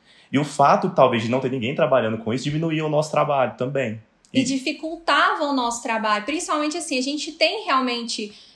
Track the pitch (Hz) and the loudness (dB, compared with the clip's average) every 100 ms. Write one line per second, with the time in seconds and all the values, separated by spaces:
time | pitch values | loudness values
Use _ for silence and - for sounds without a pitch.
0 | _ - _ 135 147 - 143 196 190 - | _ -20 _ -2 -2 4 6 6 2 4
1 | 131 113 110 127 131 131 113 156 156 131 | 4 4 0 0 0 -2 -4 0 2 2
2 | 110 110 110 123 147 151 165 156 156 151 | 2 -2 -4 -4 -2 -2 -2 -2 0 0
3 | 151 151 147 139 123 110 127 139 120 110 | 0 0 0 2 0 0 -4 -2 -4 -6
4 | - _ _ - 254 269 311 294 320 330 | -14 _ _ -2 0 -2 -4 -6 -8 -8
5 | - 294 359 415 294 269 240 226 262 220 | 0 4 4 2 0 0 0 -4 -4 -2
6 | 214 208 208 311 359 311 302 349 330 262 | 0 0 -2 -6 -2 -2 -2 -4 -4 -2
7 | 254 294 330 302 320 427 381 262 254 233 | -2 -4 -8 0 0 0 0 0 0 -4
8 | 233 - 208 - - | -6 -6 -8 -12 -20